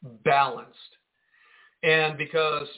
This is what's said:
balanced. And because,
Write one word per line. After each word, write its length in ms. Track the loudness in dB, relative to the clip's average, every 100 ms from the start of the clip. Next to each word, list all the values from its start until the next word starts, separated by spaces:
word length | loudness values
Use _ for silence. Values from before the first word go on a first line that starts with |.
| -20 -4
balanced. 480 | 2 2 2 -2 -14 -20 -20 _ _ _ _ _ _ _ _ _
And 360 | 2 2 2 -2
because, 500 | -4 0 0 -2 -8